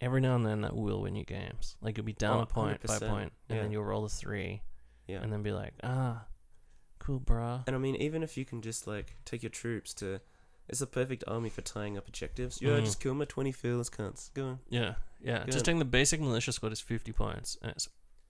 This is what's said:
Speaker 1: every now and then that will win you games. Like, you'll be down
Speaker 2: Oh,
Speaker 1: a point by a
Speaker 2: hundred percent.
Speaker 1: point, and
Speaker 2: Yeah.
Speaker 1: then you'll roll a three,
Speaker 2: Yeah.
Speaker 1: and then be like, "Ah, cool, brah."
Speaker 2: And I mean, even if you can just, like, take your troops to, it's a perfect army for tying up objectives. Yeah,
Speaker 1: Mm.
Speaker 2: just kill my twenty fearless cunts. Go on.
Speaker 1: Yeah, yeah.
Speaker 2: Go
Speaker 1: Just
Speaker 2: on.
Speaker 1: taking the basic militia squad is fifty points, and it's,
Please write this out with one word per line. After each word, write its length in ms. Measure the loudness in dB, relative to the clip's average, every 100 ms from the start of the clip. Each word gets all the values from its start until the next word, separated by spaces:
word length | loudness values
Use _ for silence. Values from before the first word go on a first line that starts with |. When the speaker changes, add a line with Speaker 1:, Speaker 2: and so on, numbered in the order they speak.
Speaker 1:
every 180 | 2 4
now 160 | 6 6
and 80 |
then 160 | 4 2
that 160 | 0 0
will 240 | 0 0
win 160 | -2 -4
you 80 |
games. 520 | -4 -6 -6 -2 -2 0
Like, 160 | -4 -2
you'll 80 |
be 80 | -4
down 240 | 0 4 4
Speaker 2:
Oh, 60 |
Speaker 1:
a 40 | 4
point 80 |
by 60 | 2
a 60 | 2
Speaker 2:
hundred 120 | 0 0 0
percent. 100 | 2
Speaker 1:
point, 220 | 0 -2 -8 -4
and 80 | -2
Speaker 2:
Yeah. 60 |
Speaker 1:
then 100 | 0
you'll 100 | -2
roll 200 | 0 0
a 60 | 0
three, 500 | -2 -2 -2 -2 -4 -6 -8 -14 -18 -8
Speaker 2:
Yeah. 140 | -4
Speaker 1:
and 100 | -2
then 100 | -2
be 100 | 0
like, 200 | -2 -4 -6
"Ah, 440 | -2 0 0 -2 -8 -12 -14 -20 -20 -20 -20 -8
cool, 200 | -2 0
brah." 480 | 6 6 6 -2 0
Speaker 2:
And 80 |
I 40 | 2
mean, 180 | 2 2
even 260 | 2 0
if 140 | -2 -4
you 80 |
can 160 | -6 -6
just, 260 | -4 -6 -4
like, 300 | -6 -6 -10
take 180 | -8 -6
your 80 | -6
troops 440 | -6 -4 -4 -6
to, 260 | -6 -4 -6 -8 -20 -20 -20 -6
it's 140 | -4
a 40 | -2
perfect 380 | 0 0 -2 -2
army 220 | -2 -2
for 140 | -4
tying 340 | -6 -4 -4 -4
up 100 | -6
objectives. 540 | -8 -6 -4 -4 0
Yeah, 120 | 4
Speaker 1:
Mm. 120 | 4
Speaker 2:
just 160 | 4 2
kill 140 | 0
my 100 | 0
twenty 280 | -2 0 0
fearless 360 | 0 0 0 0
cunts. 440 | -4 -4 -6 -10
Go 140 | -6 -4
on. 100 | -6 -2
Speaker 1:
Yeah, 280 | 0 2 2 -2 -2
yeah. 160 | -2 -2
Speaker 2:
Go 60 | 2
Speaker 1:
Just 120 | 2
Speaker 2:
on. 40 |
Speaker 1:
taking 140 | 4 4
the 80 | 6
basic 340 | 6 6 4
militia 320 | 4 2 0
squad 200 | -2 -2
is 80 | -4
fifty 280 | -4 -4 -2
points, 440 | 2 2 0 -6 -6
and 80 | -6
it's, 180 | -4 -6 -8 -20 -20 -20